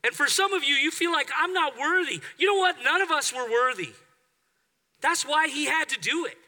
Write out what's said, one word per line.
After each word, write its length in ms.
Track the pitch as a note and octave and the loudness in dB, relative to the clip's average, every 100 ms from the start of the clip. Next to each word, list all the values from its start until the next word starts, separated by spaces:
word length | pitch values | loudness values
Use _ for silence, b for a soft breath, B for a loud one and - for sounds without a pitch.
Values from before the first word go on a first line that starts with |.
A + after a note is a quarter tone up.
And 100 | - | -4
for 140 | - F#3+ | 0 0
some 240 | - G4 | 2 2
of 100 | F#4+ | 0
you, 140 | C#4 C#4 | 0 2
you 160 | D4 | 0
feel 180 | - E4+ | 0 -2
like, 180 | E4 C4+ | 0 -2
"I'm 180 | C#4 F4 | -2 0
not 240 | F#4 D4+ B3+ | 0 -2 -2
worthy." 440 | - F#4 D#4 D3 B B | 0 0 0 -6 B B
You 100 | F#4 | 2
know 140 | G4 | 4
what? 240 | F#4 F4 | 2 2
None 180 | B3+ E4+ | 0 2
of 80 | F#4 | 2
us 220 | D#4 - | 0 -2
were 180 | B3 A#3+ | -4 -2
worthy. 440 | A#3 B3+ A3 D3 G#2 _ _ _ _ _ _ _ _ _ _ | 2 2 0 -10 -12 _ _ _ _ _ _ _ _ _ _
That's 240 | D4+ E4+ | -2 0
why 240 | C#4 D4+ D#4 | 0 2 2
he 160 | C#4 | 0
had 240 | C#4+ D#4+ D4+ | 0 0 0
to 100 | C4 | -4
do 260 | E3+ D#4 | -2 -2
it. 140 | E4+ - | -4 -10